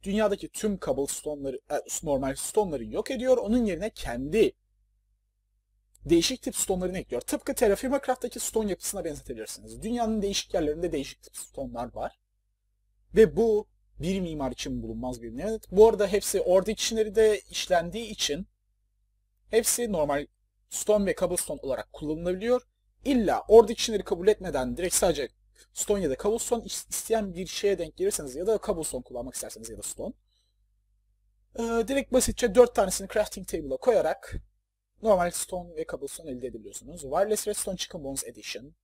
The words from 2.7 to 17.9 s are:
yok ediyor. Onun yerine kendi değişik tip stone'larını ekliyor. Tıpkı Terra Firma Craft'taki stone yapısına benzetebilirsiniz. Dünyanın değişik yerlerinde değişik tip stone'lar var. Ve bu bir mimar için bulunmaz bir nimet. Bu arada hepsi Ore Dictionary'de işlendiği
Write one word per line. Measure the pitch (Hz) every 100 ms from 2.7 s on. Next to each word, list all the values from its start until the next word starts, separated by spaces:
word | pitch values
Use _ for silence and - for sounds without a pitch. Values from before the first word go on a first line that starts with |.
| 139
yok | 110 143 -
ediyor. | 262 254 247
Onun | 202 247
yerine | 226 165 214
kendi | - 135 120 139 202 151 - _ _ _ _ _ _ _ _ _ _ _ _ _ _
değişik | - 170 - 254
tip | - -
stone'larını | - 185 185 185
ekliyor. | - 247
Tıpkı | - 294 -
Terra | 269 220 196
Firma | 262 277 277
Craft'taki | 247 247 240
stone | - 226 208
yapısına | 175 - 202
benzetebilirsiniz. | 165 143 - 117 107 - 110 113
Dünyanın | 190 240 220 220
değişik | 202 196 -
yerlerinde | 190 151 151 170
değişik | 156 135 -
tip | - -
stone'lar | - - 131 117 120
var. | 107 143 _ _ _ _ _ _ _ _ _ _
Ve | 185 214 147
bu | 226 214 - _ _ -
bir | 160 190
mimar | 175 156 131
için | 123 139 123
bulunmaz | 113 113 127 123
bir | 117 120
nimet. | 190 220 -
Bu | 180 220
arada | 202 202
hepsi | 202 - 190
Ore | - 185 185
Dictionary'de | 214 - 220 214 185 220 208
işlendiği | - - - 175 170